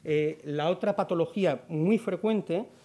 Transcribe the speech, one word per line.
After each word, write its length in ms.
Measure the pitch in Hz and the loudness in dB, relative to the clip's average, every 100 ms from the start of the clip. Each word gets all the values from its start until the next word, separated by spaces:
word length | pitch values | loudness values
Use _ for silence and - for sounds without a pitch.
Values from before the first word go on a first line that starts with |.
eh, 360 | 156 151 151 156 | -2 0 0 -2
la 260 | 151 147 160 | -6 -2 0
otra 280 | 180 202 202 | 0 0 0
patología 640 | 190 170 165 208 180 131 - | 0 0 0 0 0 0 -2
muy 280 | 156 175 226 | 0 2 2
frecuente, 680 | 214 180 214 214 160 170 254 - | 0 -2 0 0 0 -2 -4 -12